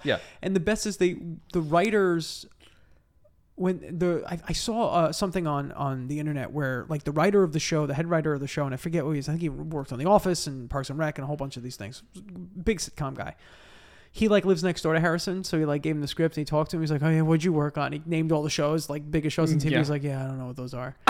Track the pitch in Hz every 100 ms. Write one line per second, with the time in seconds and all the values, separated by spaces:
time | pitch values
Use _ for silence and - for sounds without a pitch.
0 | 143 95 - - 190 190 160 - 214 185
1 | 180 - 170 165 - 180 151 170 214 208
2 | 190 170 156 - - - - - - -
3 | _ _ _ _ _ - 185 180 - 165
4 | 180 165 - 170 - - - 226 226 233
5 | 156 160 190 185 160 143 139 - 139 131
6 | 127 147 151 143 120 147 135 123 - 151
7 | 151 151 180 202 180 156 - 156 143 139
8 | 170 165 156 143 139 - 139 131 170 165
9 | 139 147 131 165 165 143 156 151 135 123
10 | 170 208 190 165 151 135 117 143 131 143
11 | 156 - 139 147 139 127 123 123 101 131
12 | - - - 180 180 185 202 220 - -
13 | 139 127 - - - - - - - -
14 | - - 220 202 185 170 180 165 160 160
15 | 170 170 185 185 180 160 151 147 160 151
16 | 143 - 165 156 147 151 156 170 156 147
17 | 156 160 156 160 175 151 147 147 139 147
18 | 160 160 160 151 147 - 147 160 151 147
19 | 151 156 151 170 160 156 156 147 147 147
20 | 143 135 135 131 123 123 127 123 131 -